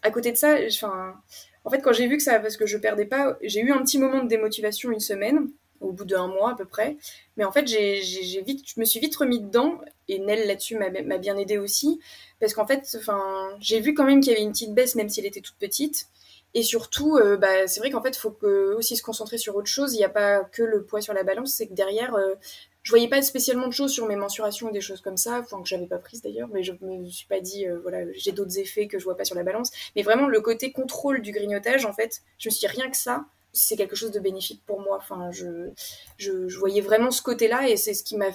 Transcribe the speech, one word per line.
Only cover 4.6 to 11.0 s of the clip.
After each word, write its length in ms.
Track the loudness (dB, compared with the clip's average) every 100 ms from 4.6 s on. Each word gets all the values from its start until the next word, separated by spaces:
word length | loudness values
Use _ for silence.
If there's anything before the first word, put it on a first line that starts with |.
| -4 -2 -4
une 100 | -4
semaine, 480 | -4 -2 2 2 2 -6 _ _
au 120 | -8
bout 120 | -8
d'un 240 | -2 0 0
mois 240 | 0 0
à 20 |
peu 100 | 0
près. 320 | -8 -4 -4 -4 -14 -20 _ -4
Mais 80 |
en 80 | 2
fait, 140 | 2 2
j'ai, 340 | 2 2 0
j'ai, 220 | -2 -6
j'ai 200 | -6 -6
vite, 200 | -6 -8
je 160 | -8 -2
me 40 |
suis 160 | 0 0
vite 140 | -2 0
remis 240 | 0 0
dedans, 400 | 0 2 2 -2 -10 _ -8
et 100 | -4
Nel 260 | 0 0 0
là-dessus 300 | -2 -4 -4
m'a, 140 | -4
m'a 280 | -4